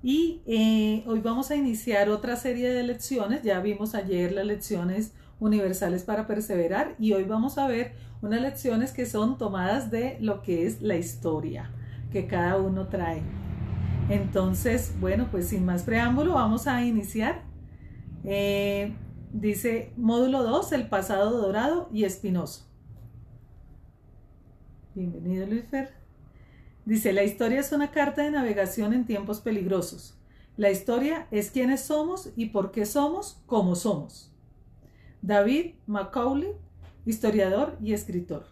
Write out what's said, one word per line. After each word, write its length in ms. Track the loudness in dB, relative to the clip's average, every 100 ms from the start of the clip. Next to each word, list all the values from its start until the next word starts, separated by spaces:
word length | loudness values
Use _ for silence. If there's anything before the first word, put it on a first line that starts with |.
Y, 380 | 2 2 2 0 -2
eh, 600 | 2 4 6 4 2 0
hoy 140 | -2
vamos 280 | 0 -2 0
a 60 | 0
iniciar 540 | 2 0 2 4 4
otra 260 | 2 0 -2
serie 340 | -2 0 0
de 100 | 0
lecciones. 580 | -2 -4 -2 -2 0 0
Ya 200 | 0 0
vimos 340 | 0 -2 -2 -4
ayer 380 | -2 0 0
las 120 | 0 -2
lecciones 680 | -2 -2 -2 0 0 -4 -8 -20 -2
universales 640 | 2 4 2 0 0 -2
para 240 | -2 -4 -2
perseverar 720 | -4 -2 0 2 2 -2 0
y 140 | 2
hoy 100 | 2
vamos 340 | 2 0 0 0
a 120 | 0
ver 240 | 0 -4 -8 -16 -10
unas 200 | -2 0
lecciones 500 | -2 -2 0 0 0
que 140 | -2 -4
son 320 | 0 0 0
tomadas 540 | -2 0 0 0 0
de 260 | -2 -2 -2
lo 220 | -2 -2
que 260 | 0 0 0
es 140 | 0
la 160 | 0 0
historia 760 | -2 -4 -2 -2 -4 -8 -10 -10 -12 -10 -6
que 160 | -4 -2
cada 300 | 0 2 2
uno 320 | 0 -2 -2
trae. 340 | -2 -2 -2 -6 -8 -8 -6 -4 -4 -2 0 2
Entonces, 840 | 0 0 0 2 2 2 0 0 -2
bueno, 300 | 0 0 0
pues 160 | -2 -2
sin 160 | 0
más 200 | 0 0
preámbulo 500 | 0 2 2 2 4
vamos 340 | 4 4 2 2
a 160 | 0
iniciar. 600 | 2 0 0 -2 -2 -2 -8 -16 -18 -18 -18 -16 -14 -10 -4
Eh, 680 | 0 2 2 2 0 -2 -6 -12 -14 -8
dice, 600 | -2 0 0 0 -2 -4 0
módulo 440 | 2 4 4 4
dos, 300 | 2 2 2
el 160 | -2 0
pasado 540 | -2 0 2 4 4
dorado 480 | 2 2 2 2 -2
y 140 | 0 0
espinoso. 600 | 0 0 0 -2 -8 -18 -20 -20 -18 -18 -20 -20 -20 -20 -20 -20 -20 -20 -20 -20 -20 -20 -20 -20 -20 -20 -20 -16 -6
Bienvenido, 500 | -6 -4 -4 -2 0
Luis 200 | -2 -2
Fer. 280 | -4 -4 -10 -20 -20 -20 -20 -20 -20 -20 -14 0
Dice, 280 | 2 2
la 100 | 4
historia 360 | 2 2 0 2
es 120 | 0
una 200 | 0 0
carta 320 | 2 0 2
de 80 | 0
navegación 600 | 0 0 2 0 0 2
en 120 | 2 2
tiempos 360 | -2 -2 -4
peligrosos. 760 | -2 0 2 0 0 -8 -16 -20 -20 -20 -18 2
La 160 | 2
historia 560 | 2 0 0 2 -2 -2
es 220 | -2 0
quiénes 300 | 0 2 2
somos 500 | 0 0 0 -4 -8 -6
y 120 | -2
por 240 | 0 -2
qué 140 | -2 0
somos 580 | 2 2 0 -6 -14 0
como 300 | 2 4 2
somos. 580 | 0 -2 -4 -16 -20 -20 -20 -20 -20 -20 -20 -20 -20 -10
David 540 | 2 6 6 4 0 -8 -4
Macaulay, 680 | -4 -2 0 0 0 -2 -6 -12 -20 -20 -10 -4
historiador 720 | 0 2 4 4 2 0 -2
y 120 | -2
escritor. 520 | -2 -2 -6 -4 -10 -10